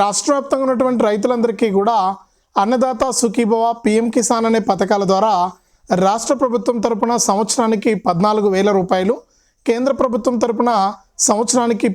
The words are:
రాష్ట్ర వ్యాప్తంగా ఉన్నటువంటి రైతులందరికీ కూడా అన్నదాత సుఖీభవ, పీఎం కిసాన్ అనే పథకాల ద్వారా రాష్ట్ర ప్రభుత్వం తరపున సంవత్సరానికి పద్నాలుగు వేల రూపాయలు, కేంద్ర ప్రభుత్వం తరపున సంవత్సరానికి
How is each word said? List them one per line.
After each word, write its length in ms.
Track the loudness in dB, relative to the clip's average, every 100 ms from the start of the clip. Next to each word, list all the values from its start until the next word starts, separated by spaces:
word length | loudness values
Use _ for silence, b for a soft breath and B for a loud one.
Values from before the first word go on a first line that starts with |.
| 0
రాష్ట్ర 260 | -2 -2
వ్యాప్తంగా 320 | -2 0 -2 0
ఉన్నటువంటి 340 | 0 0 2 0
రైతులందరికీ 600 | 0 0 0 0 0 0 2
కూడా 220 | 2 2 0 -4 b b b -2
అన్నదాత 480 | 0 2 0 0 -2 0
సుఖీభవ, 460 | -2 0 0 2 0 -2 0
పీఎం 240 | 0 0 0
కిసాన్ 320 | 0 0 2
అనే 120 | 0 0
పథకాల 320 | -2 0 0 2
ద్వారా 220 | 2 2 0 -2 -6 b b -4 0 2
రాష్ట్ర 280 | 0 -2 -2
ప్రభుత్వం 360 | 0 0 -2 -2 -2
తరపున 260 | -2 -2 0 0
సంవత్సరానికి 640 | 0 -2 -2 0 0 0 -2 -2
పద్నాలుగు 400 | 0 0 2 0 2
వేల 120 | 2 2
రూపాయలు, 360 | 0 0 0 -2 -6 _ _ _ -4
కేంద్ర 220 | 0 0 0
ప్రభుత్వం 340 | -2 0 -2 0 -2
తరపున 280 | 0 0 0 0 -4 _ -4 0
సంవత్సరానికి 600 | 0 0 0 0 0 0